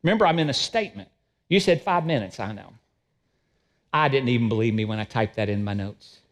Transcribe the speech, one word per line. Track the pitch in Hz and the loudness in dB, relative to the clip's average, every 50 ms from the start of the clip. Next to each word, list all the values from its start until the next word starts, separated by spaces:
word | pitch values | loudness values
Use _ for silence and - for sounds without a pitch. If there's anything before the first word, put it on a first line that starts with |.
| - | 2
Remember, | 165 208 220 214 175 | 0 2 4 4 2
I'm | 165 170 | 4 2
in | 160 147 | 0 0
a | 131 | 0
statement. | - - - - 233 214 - - 202 190 _ _ _ _ _ _ _ _ _ | -2 -4 -2 -2 -4 -4 -4 -10 -16 -18 _ _ _ _ _ _ _ _ _
You | 170 196 | 0 2
said | 190 - 175 156 | 4 4 2 2
five | - 202 180 175 160 | 2 0 0 0 0
minutes, | 160 160 127 101 90 - - | 0 -2 -2 -2 -4 -8 -8
I | 107 98 | -8 -8
know. | 107 101 98 90 110 113 _ _ _ _ _ _ _ _ _ _ _ _ _ _ _ _ _ _ _ _ _ _ | -8 -10 -14 -20 -20 -20 _ _ _ _ _ _ _ _ _ _ _ _ _ _ _ _ _ _ _ _ _ _
I | - 151 156 147 | 0 2 2 4
didn't | 139 135 131 120 | 2 2 2 2
even | 123 117 117 110 | 2 2 2 0
believe | 113 110 113 117 107 | 0 0 0 0 0
me | 110 110 | 0 -2
when | 107 110 107 | -2 -4 -6
I | 107 | -6
typed | - - 123 110 101 - - | -4 -2 -2 -2 -2 -2 -4
that | 107 101 | -4 -2
in | 104 101 104 | -2 -4 -2
my | 104 101 | -4 -4
notes. | 101 98 101 107 _ - - - - _ _ | -4 -6 -6 -10 _ -20 -20 -20 -20 _ _